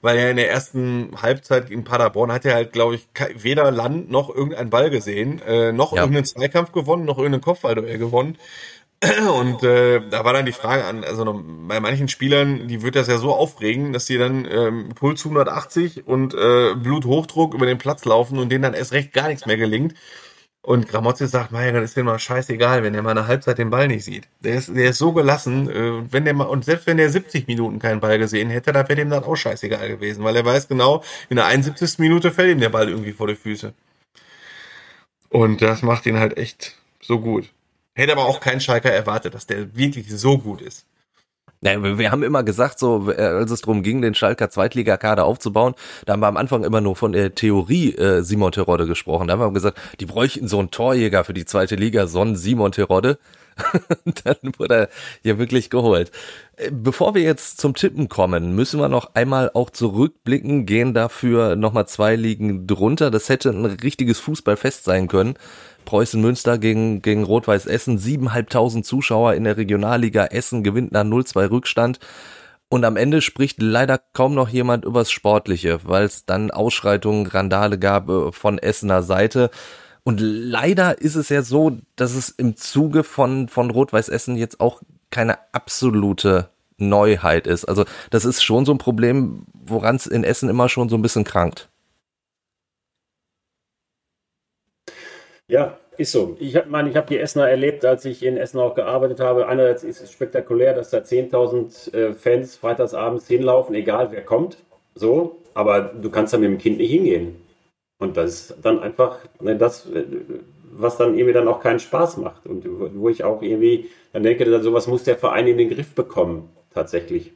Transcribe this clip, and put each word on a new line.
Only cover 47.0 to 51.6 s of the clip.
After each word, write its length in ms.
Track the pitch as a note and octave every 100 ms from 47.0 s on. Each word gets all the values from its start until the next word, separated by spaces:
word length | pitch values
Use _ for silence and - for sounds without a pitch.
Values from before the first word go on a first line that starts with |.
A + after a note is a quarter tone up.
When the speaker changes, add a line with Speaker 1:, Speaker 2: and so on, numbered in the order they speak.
| A2+
Speaker 2:
der 240 | F#2 G2 -
Theorie, 580 | A2 G2+ F2+ E3 D3
äh, 280 | - F#2+ F#2
Simon 300 | F2 G#2 F#2+
Terodde 340 | F2 F2+ F2 E2
gesprochen. 420 | E2+ - E2 F2
Da 60 |
haben 60 | F#2+
wir 120 | A2+
gesagt, 260 | G2 F#2+ - - -
die 80 | F2+
bräuchten 400 | - C3 - A2+
so 120 | G2+
einen 140 | F#2+
Torjäger 520 | - A#2+ B2+ A2 F#2+
für 80 | F2
die 140 | F#2 E2+
zweite 300 | G2+